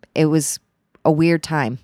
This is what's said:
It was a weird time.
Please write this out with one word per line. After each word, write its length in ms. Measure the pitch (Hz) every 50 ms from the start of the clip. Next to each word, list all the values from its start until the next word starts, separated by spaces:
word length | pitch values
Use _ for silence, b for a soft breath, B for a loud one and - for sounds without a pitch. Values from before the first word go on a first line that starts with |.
| _ _ -
It 100 | - 160
was 340 | 151 156 156 143 - - - _ _ _ _ _ _ _ _ -
a 60 | 165
weird 320 | 156 151 165 170 170 156 -
time. 360 | - 160 151 131 113 127 -